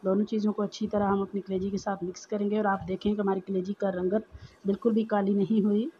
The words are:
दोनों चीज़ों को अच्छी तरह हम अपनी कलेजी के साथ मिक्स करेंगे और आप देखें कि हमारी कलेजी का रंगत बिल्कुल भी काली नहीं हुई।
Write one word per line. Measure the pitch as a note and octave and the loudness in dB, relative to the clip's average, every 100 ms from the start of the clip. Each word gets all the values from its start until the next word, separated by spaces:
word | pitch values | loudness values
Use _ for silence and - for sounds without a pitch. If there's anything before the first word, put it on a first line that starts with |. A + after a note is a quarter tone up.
दोनों | F#3+ G3 G#3+ | 2 0 2
चीज़ों | A3 G#3 | 0 0
को | G#3 | 0
अच्छी | G3+ - G#3+ | -4 -4 -2
तरह | G#3 G3+ | 0 2
हम | G3 | 0
अपनी | G3 G3+ | 0 -6
कलेजी | F#3 F#3+ G3 | -4 -4 -2
के | G3 | -4
साथ | G3+ F#3+ | -4 -4
मिक्स | F3 F3+ - | -6 -8 -6
करेंगे | G#3+ G3+ G#3 | -4 0 0
और | G#3 | 0
आप | G3 | 0
देखें | F3 F#3 G#3 | -2 -2 0
कि | G#3 | 0
हमारी | G3+ G3 | 0 0
कलेजी | F#3+ F#3+ F#3 G3+ | 0 -2 -2 -2
का | G3 | -2
रंगत | F3+ F#3 G#3 - - - - G3 | 0 0 0 -2 -18 -20 -8 -2
बिल्कुल | G3 A#3 | 0 2
भी | A3 A3 | 2 2
काली | G#3 G3 G3+ | 2 2 2
नहीं | F#3 A3 | 4 4
हुई। | G3+ G#3 B3+ - | 4 2 0 -6